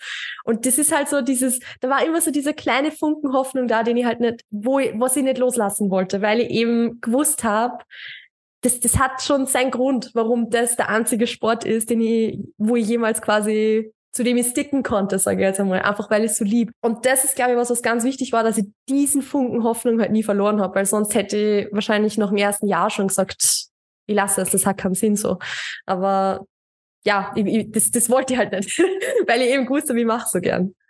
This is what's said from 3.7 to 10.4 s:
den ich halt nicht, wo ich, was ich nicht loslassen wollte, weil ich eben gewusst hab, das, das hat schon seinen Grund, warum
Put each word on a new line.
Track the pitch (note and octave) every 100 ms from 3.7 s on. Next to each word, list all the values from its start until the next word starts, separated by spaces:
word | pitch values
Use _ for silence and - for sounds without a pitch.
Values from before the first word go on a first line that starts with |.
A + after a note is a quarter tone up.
| A3+
den | A#3 A#3+
ich |
halt | A#3+ A#3
nicht, | A#3 A#3 -
wo | G#3 A3+ C4+
ich, | C4
was | G#3+ B3+ D4
ich |
nicht | C4 B3+
loslassen | B3+ A#3+ G3+ - G3+
wollte, | F#3 F#3 G3
weil | G#3 A3+
ich | -
eben | A3 A#3 A#3 A#3 A#3
gewusst | A#3 B3+ D4 -
hab, | A3+ G#3+ B3 B3 - - - - - _ _ _
das, | B3 -
das | A#3+ -
hat | C4 B3+
schon | - C#4+ C4
seinen | C4 C4
Grund, | B3 C4 B3+ -
warum | A#3 A3+ A#3+